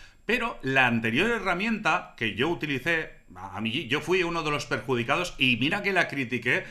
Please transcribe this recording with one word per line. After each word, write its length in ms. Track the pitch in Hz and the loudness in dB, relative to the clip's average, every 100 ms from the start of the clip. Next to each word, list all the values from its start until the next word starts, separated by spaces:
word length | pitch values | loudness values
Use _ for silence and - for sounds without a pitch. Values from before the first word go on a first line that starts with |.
| - - - | -20 -10 -2
Pero 320 | 240 233 - | -2 -2 -4
la 240 | 131 135 123 | 0 4 4
anterior 420 | 117 113 117 214 | 4 2 2 2
herramienta 840 | 226 190 175 220 220 160 175 - - | 0 0 0 0 0 0 0 -2 -4
que 200 | 113 95 | -2 0
yo 120 | 147 | 0
utilicé, 680 | 170 151 135 170 165 156 - - | 0 -2 -2 0 -2 -2 -10 -20
a, 220 | 90 95 92 | -16 -12 -6
a 40 | |
mí, 280 | 113 123 131 | -4 -2 -2
yo 120 | 147 | -2
fui 220 | 160 185 | 2 2
uno 200 | 170 170 | 2 0
de 60 | 151 | 0
los 120 | 147 | -2
perjudicados 720 | - 135 107 123 120 156 175 - | -2 -4 0 0 2 0 -2 2
y 180 | 131 117 | 2 4
mira 260 | 135 202 | 2 0
que 100 | 196 | 0
la 140 | 190 160 | 0 0
critiqué, 580 | 143 120 123 123 165 - | -2 -2 -2 0 0 -2